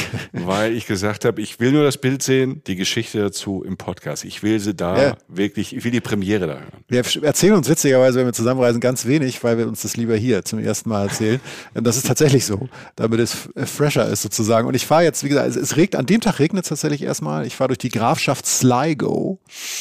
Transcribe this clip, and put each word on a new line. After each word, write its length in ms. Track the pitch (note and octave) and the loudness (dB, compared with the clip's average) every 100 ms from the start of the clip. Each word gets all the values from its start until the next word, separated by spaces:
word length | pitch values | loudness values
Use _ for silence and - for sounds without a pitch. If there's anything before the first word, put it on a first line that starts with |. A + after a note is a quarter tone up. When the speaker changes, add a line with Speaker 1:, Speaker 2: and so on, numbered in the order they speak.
Speaker 1:
<laughs> 280 | - - - | -4 -8 -8
Speaker 2:
weil 400 | - F2 G2 A2 | -6 -2 0 0
ich 140 | A#2 - | -2 -4
gesagt 400 | G2 G#2 G2+ A#2+ | -2 -2 -2 -2
hab, 120 | A2 | -2
ich 220 | G#2+ - | -6 -2
will 120 | B2 | 2
nur 120 | D3 | 4
das 140 | D3 C3+ | 4 2
Bild 240 | B2+ C3+ | -2 0
sehen, 400 | - C3 C3 C3 - | 2 2 2 -2 -6
die 80 | |
Geschichte 440 | F#2 F#2 - G#2+ A2 | -4 -2 -2 -2 -2
dazu 420 | G2+ - G#2 F#2+ - | -2 -2 -6 -6 -6
im 100 | F#2 | -8
Podcast. 480 | - - D#2 D2+ | -8 -8 -8 -8
Ich 180 | - - | -10 -4
will 160 | G#2 A2 | 0 0
sie 120 | G2+ | 0
da 280 | F2 F2 F#2+ | -2 0 2
Speaker 1:
Ja. 140 | C#3 - - | 2 0 -8
Speaker 2:
wirklich, 480 | F2 G2+ - F#2+ C3+ | -4 -2 -2 -6 -6
ich 80 | |
will 60 | A#2+ | -2
die 100 | A#2+ | -2
Premiere 460 | - G#2+ F#2+ G#2 E2+ | -2 -2 0 0 -2
da 80 | |
hören. 300 | C#2 D#2+ - - | -6 -14 -18 -4
Speaker 1:
Wir 120 | B2 | -2
f-, 220 | A#2+ - | 0 0
erzählen 300 | D3 - F#3 | 0 2 4
uns 160 | G#3 C#3 | 4 4
witzigerweise, 500 | D#3+ C#3+ C3 C3 B2+ | 2 4 6 6 4
wenn 60 | B2 | 0
wir 60 | |
zusammenreisen, 480 | A2+ A2+ C3 B2 A#2+ | 0 0 2 2 4
ganz 240 | B2 C3 | 0 0
wenig, 400 | A2 D#3 C3 - | 0 0 0 -2
weil 140 | A#2 A#2 | 0 0
wir 100 | A2+ | 0
uns 140 | A2 | -4
das 160 | G#2+ - | -6 -4
lieber 180 | A#2 A2 | 0 0
hier 260 | B2 G2+ - | 2 0 -2
zum 120 | A2 | -4
ersten 300 | G#2+ G#2+ A#2 | -2 -2 -2
Mal 140 | G#2+ G2+ | -2 0
erzählen. 300 | - G#2+ B2+ - - | 0 0 0 -4 -16
Speaker 2:
<laughs> 160 | - | -10
Speaker 1:
Und 120 | - A#2 | -2 0
das 120 | A#2 | 0
ist 80 | - | 0
tatsächlich 400 | B2+ D3+ C3 - | 4 4 4 2
so, 200 | G2 B2+ - - - | -4 -6 -14 -16 -4
damit 240 | A2+ A2+ | 0 2
es 140 | A#2 | 0
f-, 160 | - - | -2 -10
äh, 120 | - C3+ | -8 -6
fresher 420 | - D3 C#3 G#2+ | 0 0 2 0
ist 140 | G#2+ | 0
sozusagen. 440 | G#2 - A2 A2+ B2 | -4 -2 2 2 2
Und 80 | |
ich 120 | C3 - | 0 2
fahr 160 | D#3 | 4
jetzt, 200 | E3+ - | 4 2
wie 60 | C#3 | 0
gesagt, 200 | C#3+ B2 | 0 0
es, 80 | B2 | -2
es 200 | - C#3+ | 0 2
regnet, 200 | F#3+ D3 | 2 2
an 60 | B2+ | 2
dem 160 | A3 | 2
Tag 160 | A3 - | 2 2
regnet 260 | D3 F#3+ | 2 0
es 60 | - | -4
tatsächlich 320 | D3+ D#3 D3 | -4 -2 -2
erstmal. 440 | - C#3+ D3+ D3+ D3 | -4 -4 -4 -4 -4
Ich 100 | - | -2
fahr 120 | C3 | -2
durch 100 | - | 0
die 120 | B2+ | -4
Grafschaft 560 | A2 A#2 D#3+ - C3 - | 0 0 2 0 -2 -2
Sligo. 920 | - C3 B2 D#3 C3+ - - - F#3+ _ - - - | 2 4 4 2 0 -2 -2 -2 -6 _ -14 -10 -10